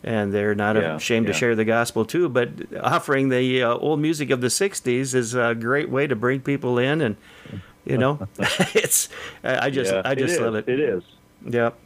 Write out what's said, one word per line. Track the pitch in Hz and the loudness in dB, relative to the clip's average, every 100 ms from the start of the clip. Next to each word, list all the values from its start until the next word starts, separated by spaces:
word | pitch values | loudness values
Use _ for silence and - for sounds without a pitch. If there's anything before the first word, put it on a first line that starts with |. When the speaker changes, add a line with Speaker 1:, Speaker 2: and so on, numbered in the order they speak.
Speaker 1:
and | - 113 101 | -2 -2 0
they're | 101 104 | 0 0
not | 104 104 107 | 0 2 2
Speaker 2:
Yeah, | 82 | 0
Speaker 1:
ashamed | 78 - 117 107 | -4 0 0 2
to | |
Speaker 2:
yeah. | 98 | 0
Speaker 1:
share | 123 110 | 2 2
the | |
gospel | 110 117 117 113 | 2 2 2 0
too. | 110 170 175 | 0 0 2
But | 123 120 151 - - | 0 -2 -6 -12 -4
offering | 123 165 - 135 135 | 0 0 0 0 2
the, | 127 127 127 | 2 2 2
uh, | 120 | 2
old | 120 147 151 | 0 0 0
music | 156 156 139 | 0 -2 0
of | 127 | 0
the | 123 | 2
sixties | - 196 - - 123 135 127 | 0 -2 -2 -2 0 2 0
is | 113 | 0
a | 123 117 117 | 0 0 0
great | 113 139 156 | 0 0 0
way | 131 147 | -2 0
to | |
bring | 117 120 135 | 0 0 0
people | 131 139 131 123 | -2 -2 0 2
in, | 127 156 | 2 2
and | 127 101 - - - 98 - - | 0 -2 -12 -20 -16 -16 -16 -14
you | - 135 | -4 2
know, | 131 147 - | 2 0 -8
<laughs> | - - - 185 | -4 -4 0 0
it's, | - 175 - - - - - | 2 0 -2 -2 -10 -16 -8
I, | 117 127 135 | -2 0 0
I | |
just, | 135 95 | 0 0
Speaker 2:
Yeah, | 95 | 0
Speaker 1:
I | 117 | 0
Speaker 2:
it | 139 | 0
Speaker 1:
just | 131 | 0
Speaker 2:
is. | 170 | 0
Speaker 1:
love | 117 | 0
it. | 107 107 | -2 0
Speaker 2:
It | 131 | 0
is. | 147 92 - - _ _ | 2 0 -6 -20 _ _
Speaker 1:
Yep. | - 120 117 - | -2 2 2 0